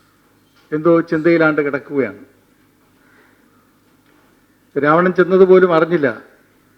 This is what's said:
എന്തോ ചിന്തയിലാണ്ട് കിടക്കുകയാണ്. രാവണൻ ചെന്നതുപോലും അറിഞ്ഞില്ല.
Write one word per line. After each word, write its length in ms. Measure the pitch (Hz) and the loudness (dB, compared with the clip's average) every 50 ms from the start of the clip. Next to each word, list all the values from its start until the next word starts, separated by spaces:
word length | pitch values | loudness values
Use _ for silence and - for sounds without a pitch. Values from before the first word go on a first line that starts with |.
| _ _ _ _ _ _ _ _ _ _ _ _ _ - | _ _ _ _ _ _ _ _ _ _ _ _ _ -10
എന്തോ 280 | 151 151 156 170 170 165 | -8 -4 0 0 0 0
ചിന്തയിലാണ്ട് 600 | 160 - 170 156 151 170 170 160 160 156 151 151 | 0 -2 -4 -2 -2 0 0 2 0 0 0 -2
കിടക്കുകയാണ്. 640 | 143 143 139 139 - - 143 139 120 101 98 - - _ _ _ _ _ _ _ _ _ _ _ _ _ _ _ _ _ _ _ _ _ _ _ _ _ _ _ _ _ _ _ _ _ _ _ _ _ _ _ _ _ _ _ _ _ _ _ _ _ - 143 | -4 -4 -6 -8 -10 -8 -6 -6 -4 -6 -8 -16 -20 _ _ _ _ _ _ _ _ _ _ _ _ _ _ _ _ _ _ _ _ _ _ _ _ _ _ _ _ _ _ _ _ _ _ _ _ _ _ _ _ _ _ _ _ _ _ _ _ _ -8 -4
രാവണൻ 340 | 135 147 156 170 180 185 | -2 0 0 2 0 0
ചെന്നതുപോലും 640 | 175 180 175 170 190 185 190 180 185 185 185 180 165 | 0 -2 -2 0 2 4 4 6 6 4 4 2 2
അറിഞ്ഞില്ല. 480 | 160 170 165 175 160 139 120 110 104 - - _ _ _ _ _ _ _ _ _ | 0 0 0 -2 -2 -2 -4 -6 -8 -16 -20 _ _ _ _ _ _ _ _ _